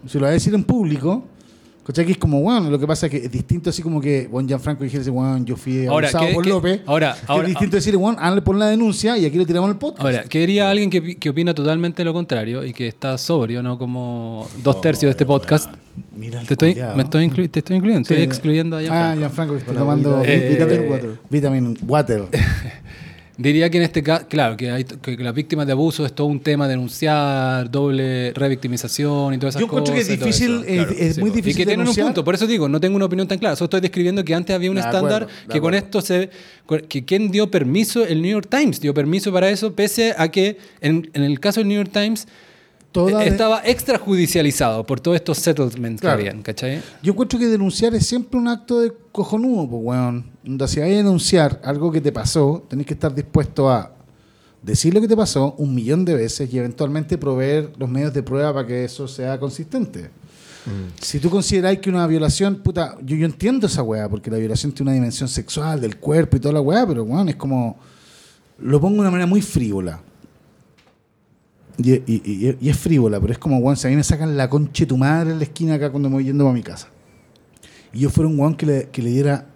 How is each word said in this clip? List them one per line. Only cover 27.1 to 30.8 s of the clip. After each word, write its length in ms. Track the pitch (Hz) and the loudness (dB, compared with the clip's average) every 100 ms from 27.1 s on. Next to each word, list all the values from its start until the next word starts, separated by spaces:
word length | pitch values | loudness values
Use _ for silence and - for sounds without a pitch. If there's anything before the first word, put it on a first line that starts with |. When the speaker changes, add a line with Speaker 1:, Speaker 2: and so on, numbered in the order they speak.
| 151 143 135 131 131 120 | 2 2 0 0 -2 -2
Speaker 2:
doble 640 | 139 143 135 131 127 123 | 0 0 0 0 -2 -4
revictimización 1000 | 123 139 131 131 120 117 - 147 143 139 | -2 -2 -2 -4 -4 -6 -4 -2 0 0
y 40 | 131 | -2
todas 140 | 135 | -2
esas 80 | - | -2
Speaker 1:
Yo 60 | 226 | -2
encuentro 260 | - 147 | 0 0
que 80 | 247 | 0
es 60 | 196 | 0
Speaker 2:
cosas 100 | 202 | -2
y 20 | |
todo 80 | 254 | 0
Speaker 1:
difícil, 240 | - 240 | 2 2
Speaker 2:
eso. 100 | 240 | 0
Speaker 1:
es, 220 | 202 185 | -2 0